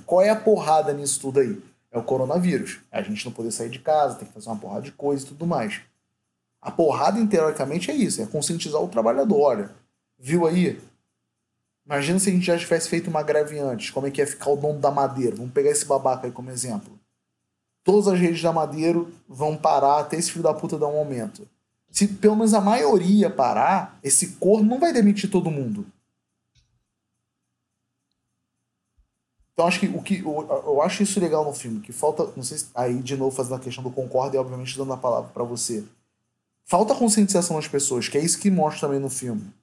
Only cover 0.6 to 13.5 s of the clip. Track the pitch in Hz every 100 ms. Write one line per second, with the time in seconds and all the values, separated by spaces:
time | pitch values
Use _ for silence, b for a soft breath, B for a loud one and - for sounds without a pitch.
0.6 | 151 156 147 143 139 - 139 131 127 98
1.6 | - _ _ 120 - 131 127 160 180 139
2.6 | - - _ 110 98 104 - 117 117 110
3.6 | 120 127 - 151 143 - 104 - 107 110
4.6 | 98 101 135 - 143 143 135 143 170 156
5.6 | 110 - - _ _ _ _ _ _ _
6.6 | - - 165 123 147 202 220 190 156 -
7.6 | 135 160 175 302 196 - 110 151 143 170
8.6 | 160 151 180 208 214 262 254 151 143 113
9.6 | 101 - _ _ _ _ 127 170 165 175
10.6 | 170 - - _ _ _ _ _ _ _
11.6 | _ _ - 143 139 185 196 180 175 170
12.6 | - 165 160 165 - 156 151 151 147